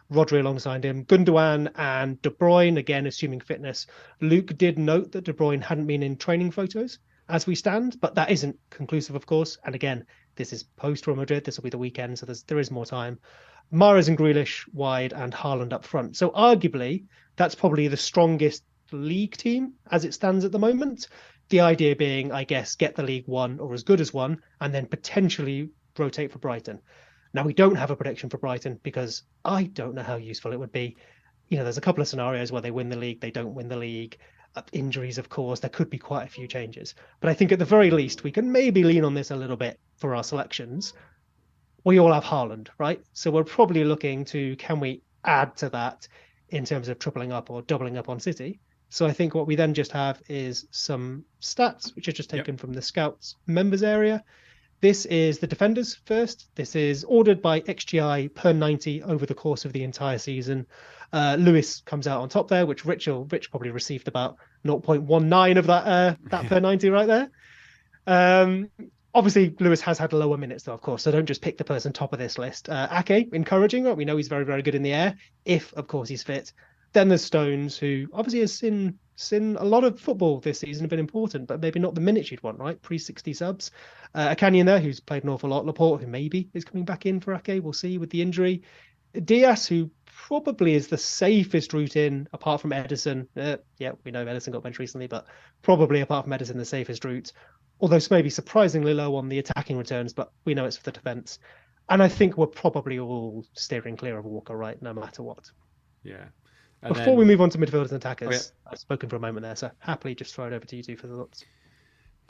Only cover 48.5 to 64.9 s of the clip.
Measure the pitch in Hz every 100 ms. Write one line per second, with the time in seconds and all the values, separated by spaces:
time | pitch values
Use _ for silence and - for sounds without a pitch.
48.5 | 202 _ _ _ - 160 147 165 160 156
49.5 | 151 156 151 143 143 139 135 - 143 127
50.5 | 123 - - - 131 127 135 - _ -
51.5 | - 240 - - - 175 151 147 143 -
52.5 | 131 127 127 - 180 151 - - - -
53.5 | 165 196 190 208 214 214 214 - _ _
54.5 | _ _ _ 196 196 - 165 160 151 165
55.5 | - 208 226 233 - - 220 233 - -
56.5 | - 131 160 147 139 - 240 214 190 170
57.5 | 160 160 - - 165 147 143 143 - 180
58.5 | 160 151 147 156 147 185 151 139 143 156
59.5 | 139 139 131 127 - 139 123 - 131 127
60.5 | 135 123 - - - - 147 143 147 180
61.5 | 165 - - - 147 139 131 131 202 -
62.5 | 180 165 135 151 175 160 127 143 165 -
63.5 | 131 120 120 - 135 - 127 127 - _
64.5 | _ 147 147 -